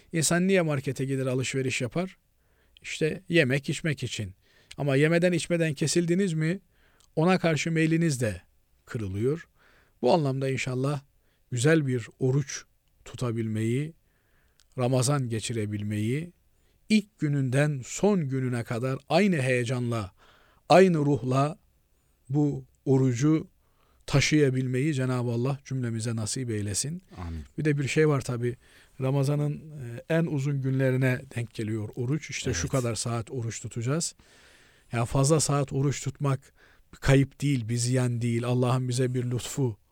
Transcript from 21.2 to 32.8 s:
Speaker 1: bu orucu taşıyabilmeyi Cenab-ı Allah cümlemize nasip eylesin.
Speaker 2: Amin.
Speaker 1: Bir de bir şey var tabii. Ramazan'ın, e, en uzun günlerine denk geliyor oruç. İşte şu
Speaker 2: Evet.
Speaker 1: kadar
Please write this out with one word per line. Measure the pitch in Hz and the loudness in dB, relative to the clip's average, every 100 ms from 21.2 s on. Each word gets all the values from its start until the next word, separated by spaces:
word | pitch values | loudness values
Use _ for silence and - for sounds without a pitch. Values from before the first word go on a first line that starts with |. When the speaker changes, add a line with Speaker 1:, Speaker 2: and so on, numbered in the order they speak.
| 131 135 143 - _ _ _ _ _ _ - | 0 0 0 -4 _ _ _ _ _ _ -4
Speaker 1:
bu | 139 147 139 131 _ - | 0 0 0 -10 _ 2
orucu | 131 131 117 147 156 - _ _ _ _ _ - | 4 4 2 2 2 -2 _ _ _ _ _ 0
taşıyabilmeyi | 143 - 156 139 127 127 127 147 | 2 4 4 4 2 -2 -2 0
Cenab-ı | 139 127 127 120 | 0 -2 -2 -2
Allah | 120 123 135 - | -2 -2 -4 -6
cümlemize | 131 120 113 117 113 | -6 -4 -4 -4 -4
nasip | 110 - 123 | -4 -4 -4
eylesin. | 107 104 95 135 175 - - | -4 -4 -4 -4 -8 -12 -14
Speaker 2:
Amin. | 87 82 73 - | -10 -10 -10 -4
Speaker 1:
Bir | 156 | 0
de | 143 | 0
bir | 135 | 0
şey | - 156 | 2 2
var | 143 | 2
tabii. | 143 123 120 117 _ - _ - | -2 -4 -4 -6 _ -20 _ -6
Ramazan'ın, | 131 139 135 147 147 | -2 0 0 0 -2
e, | 147 160 151 120 120 - 165 | -4 -10 -14 -12 -10 -2 0
en | 170 | 2
uzun | 147 139 143 | 0 -2 -2
günlerine | 131 131 131 127 131 127 - - | 0 2 2 2 2 0 -4 -8
denk | 117 | -8
geliyor | - 107 110 107 - | -6 -4 -4 -6 -6
oruç. | 123 151 - | -4 -4 -4
İşte | 139 - | -8 -4
şu | 120 | -4
Speaker 2:
Evet. | 139 | -2
Speaker 1:
kadar | 135 | -2